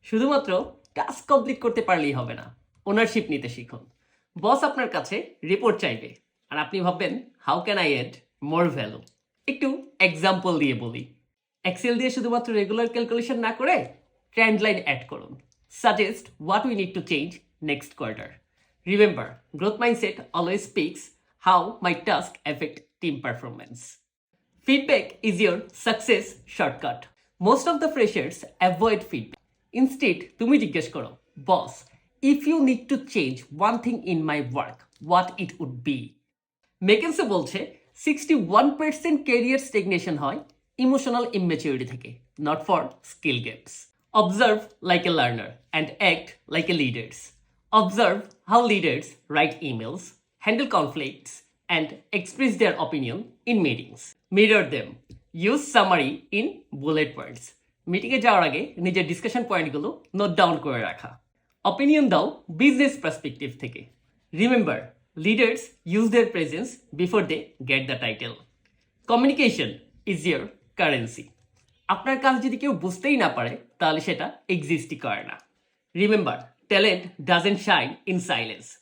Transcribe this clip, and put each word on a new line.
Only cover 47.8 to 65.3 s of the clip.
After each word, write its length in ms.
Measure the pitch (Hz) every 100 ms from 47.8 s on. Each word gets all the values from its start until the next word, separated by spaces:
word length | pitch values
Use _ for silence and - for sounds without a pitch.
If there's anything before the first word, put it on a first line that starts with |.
| 190 202 202 202 - _ -
how 200 | 233 240
leaders 380 | 202 160 123 - - _
write 260 | 147 156 -
emails, 400 | 151 113 113 180 - _ _ _ 214
handle 240 | 233 277
conflicts, 600 | - 143 156 139 - - - _ _ -
and 180 | 170 156 - _ 202
express 380 | - - 262 190
their 180 | 220 - 165
opinion 320 | 156 123 147 233 _ -
in 120 | 226
meetings। 400 | 151 120 123 - - _ _ 190
Mirror 340 | 214 214 131
them। 200 | 131 - - _ - _ 165 190
Use 120 | 294 -
summary 540 | 233 190 175 135 151 _
in 140 | 202 285 - _ 139
bullet 340 | 143 156 151 -
points। 400 | - 120 - _ _ _ -
মিটিংয়ে 340 | 185 233 262
যাওয়ার 220 | 233 196
আগে 300 | 160 143 143 -
নিজের 300 | 185 180 156
ডিসকাশন 360 | 175 226 240
পয়েন্টগুলো 600 | 226 185 156 143 151 - _ 190
নোট 160 | 202
ডাউন 260 | 175 180 151
করে 240 | 143 120
রাখা। 380 | 101 87 - - _ _ _ _ -
অপিনিয়ন 440 | 190 285 302 269
দাও 340 | 208 185 - -
বিজনেস 500 | 160 277 254 277 -
পার্সপেক্টিভ 560 | 156 - 139 120 135 -
থেকে। 280 | 120 - - _ _ _ _
Remember, 460 | 160 233 254 185 - - _ _ -
leaders 400 | 170